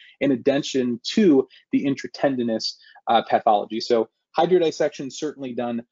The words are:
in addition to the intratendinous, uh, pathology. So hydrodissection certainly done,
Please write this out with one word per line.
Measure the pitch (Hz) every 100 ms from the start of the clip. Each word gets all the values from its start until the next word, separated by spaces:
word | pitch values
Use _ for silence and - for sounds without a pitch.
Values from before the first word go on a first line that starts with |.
| - _
in | 139
addition | 127 123 135 143 135 123 117
to | - - 202 135 131 - _
the | 135 139
intratendinous, | 135 - - 147 131 120 110 - - - - -
uh, | 117
pathology. | - 113 117 104 101 110
So | - 117 110 _ _ -
hydrodissection | 170 180 165 - 156 - 139
certainly | - 151 135 135
done, | 117 120 117 -